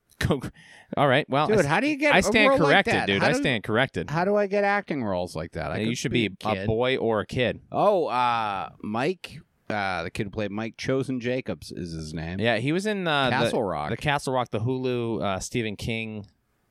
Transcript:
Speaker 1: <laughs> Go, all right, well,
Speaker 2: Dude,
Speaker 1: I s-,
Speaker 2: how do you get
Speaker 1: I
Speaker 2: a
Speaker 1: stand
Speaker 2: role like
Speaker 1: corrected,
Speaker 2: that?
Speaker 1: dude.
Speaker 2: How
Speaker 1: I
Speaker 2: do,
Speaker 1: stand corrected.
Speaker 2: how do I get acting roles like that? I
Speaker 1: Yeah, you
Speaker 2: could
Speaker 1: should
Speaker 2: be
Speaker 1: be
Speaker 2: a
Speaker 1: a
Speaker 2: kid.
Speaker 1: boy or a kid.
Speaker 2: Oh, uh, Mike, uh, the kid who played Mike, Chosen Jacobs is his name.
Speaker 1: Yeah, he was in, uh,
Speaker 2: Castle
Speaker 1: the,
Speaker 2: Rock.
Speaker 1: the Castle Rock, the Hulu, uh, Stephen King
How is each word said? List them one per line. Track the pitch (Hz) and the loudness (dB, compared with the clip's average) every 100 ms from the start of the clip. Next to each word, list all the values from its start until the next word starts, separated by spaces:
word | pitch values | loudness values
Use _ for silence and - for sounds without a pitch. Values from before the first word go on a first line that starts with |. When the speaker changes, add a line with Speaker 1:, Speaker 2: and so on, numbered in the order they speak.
Speaker 1:
<laughs> | _ - | _ -2
Go, | - 143 - - - - - - | 0 0 -4 -14 -20 -20 -6 0
all | 139 | 4
right, | 131 - | 4 2
well, | 135 151 | 0 4
Speaker 2:
Dude, | 214 | 4
Speaker 1:
I | |
s-, | 147 | 4
Speaker 2:
how | 165 | 2
do | 277 | 0
you | 294 | 0
get | 294 | 4
Speaker 1:
I | 175 | 4
Speaker 2:
a | |
Speaker 1:
stand | 180 220 214 | 4 4 6
Speaker 2:
role | 269 | 6
like | 151 | 6
Speaker 1:
corrected, | 175 214 | 4 4
Speaker 2:
that? | 175 104 | 2 2
Speaker 1:
dude. | 98 | 2
Speaker 2:
How | 175 | 2
Speaker 1:
I | |
Speaker 2:
do, | - | 2
Speaker 1:
stand | 214 117 | 2 0
corrected. | 101 107 131 95 98 | 0 2 2 -2 -4
Speaker 2:
how | 151 | -2
do | 185 208 | 0 2
I | 202 | 0
get | 202 | 0
acting | 202 202 190 151 | 0 0 -2 -4
roles | 110 90 90 - | -2 -2 -2 -4
like | 85 | -6
that? | 85 73 | -6 -4
I | 92 | -2
Speaker 1:
Yeah, | |
you | 107 | -2
Speaker 2:
could | 123 | -2
Speaker 1:
should | 143 | 0
Speaker 2:
be | 120 104 | 2 0
Speaker 1:
be | 95 | 0
Speaker 2:
a | 104 | -2
Speaker 1:
a | |
Speaker 2:
kid. | 101 101 | -2 0
Speaker 1:
boy | 110 127 131 | 2 2 2
or | 113 107 | 2 0
a | 92 | 0
kid. | 135 117 85 - | 0 0 -2 -4
Speaker 2:
Oh, | - 185 202 135 | 0 2 4 2
uh, | 120 123 117 107 98 80 - | 0 2 0 -2 -4 -6 -8
Mike, | - 110 143 190 - 131 - _ - | -6 -2 -2 -4 -10 -18 -20 _ -6
uh, | 107 98 90 | -2 -2 -2
the | 85 | -4
kid | - | -6
who | 104 | -6
played | 101 104 | -4 -4
Mike, | 101 113 - | -4 -6 -6
Chosen | - 135 131 131 | -2 0 0 -4
Jacobs | 117 127 - 82 - | -2 -4 -4 -8 -10
is | - 87 | -10 -8
his | 80 78 | -8 -8
name. | 80 80 92 | -8 -6 -2
Speaker 1:
Yeah, | 113 110 | 0 2
he | 131 | 0
was | 170 208 | 0 -2
in, | 202 175 | -2 0
uh, | 147 135 | 0 2
Speaker 2:
Castle | 127 113 135 | 2 2 0
Speaker 1:
the, | 104 | 0
Speaker 2:
Rock. | 78 76 | -2 -4
Speaker 1:
the | 117 | -4
Castle | 151 143 - | -2 -2 0
Rock, | 127 120 | -2 -2
the | 110 | -2
Hulu, | 117 131 127 123 117 110 | -2 -2 -2 -2 -2 -2
uh, | 101 95 | -2 -4
Stephen | - 127 110 98 | -4 -4 -4 -4
King | - 113 110 107 98 _ _ _ _ | -6 -6 -6 -10 -14 _ _ _ _